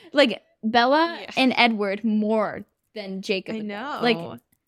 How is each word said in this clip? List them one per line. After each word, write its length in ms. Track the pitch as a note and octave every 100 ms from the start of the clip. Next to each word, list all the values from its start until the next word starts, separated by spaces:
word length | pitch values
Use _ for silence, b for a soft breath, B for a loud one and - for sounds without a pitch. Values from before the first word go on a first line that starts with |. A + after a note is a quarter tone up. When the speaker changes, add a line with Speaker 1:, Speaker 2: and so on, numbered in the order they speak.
| E4
Speaker 1:
like, 280 | C#4 C4+ G3 _ _
Bella 540 | A3 A#3 A#3+ D4 E4 E4
Speaker 2:
Yeah. 100 | - -
Speaker 1:
and 160 | C4 -
Edward 480 | A#3+ A3 G3+ G3+
more 600 | A3+ G#3+ G#3+ A3 F#3+ C#3+ G3+ _ _
than 260 | G#3+ G3 F#3+
Jacob 340 | G3 F#3+ - A3
Speaker 2:
I 20 |
Speaker 1:
and 100 | G#3+
Bella? 280 | G3+ C4 C4
Speaker 2:
know. 60 | A#3+ F3 E3
Speaker 1:
Like, 100 | - _ _